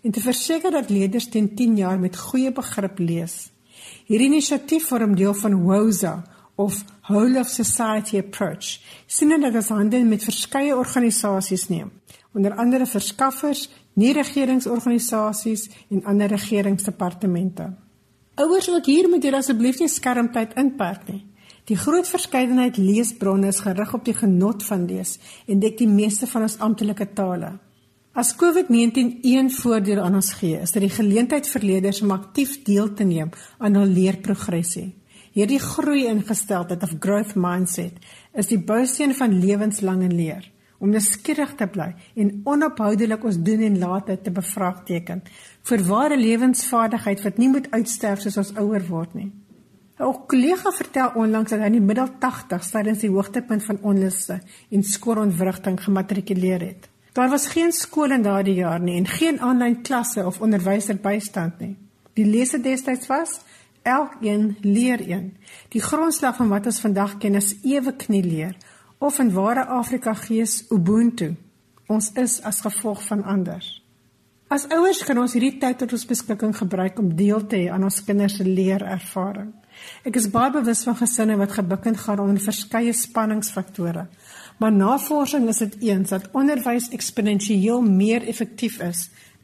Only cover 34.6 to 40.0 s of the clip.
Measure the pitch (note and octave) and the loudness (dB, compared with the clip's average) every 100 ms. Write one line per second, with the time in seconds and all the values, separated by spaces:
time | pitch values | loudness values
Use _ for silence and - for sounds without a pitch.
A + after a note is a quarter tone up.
34.6 | E3+ - F#3+ - _ - - G3+ G#3 C#4 | -2 -6 -10 -14 _ -20 -6 0 2 0
35.6 | - - C#4+ C#4+ A#3+ G#3+ G3 G#3+ - F#3 | -2 -4 0 2 2 0 0 -4 -2 -2
36.6 | F3 E3+ F3+ D#3 F#3 G#3 G#3 F#3+ F3+ F3+ | -2 -4 -4 -4 0 0 0 0 0 0
37.6 | F3+ - F3 - - - _ B3 G3 A3 | -2 -2 -8 -10 -20 -20 _ -4 0 0
38.6 | E3+ A3+ B3+ - C#4+ C4 A#3+ F#3 F#3+ G#3 | 2 2 2 0 0 2 2 4 4 2
39.6 | G#3+ G#3 F#3 F#3 | 0 0 0 0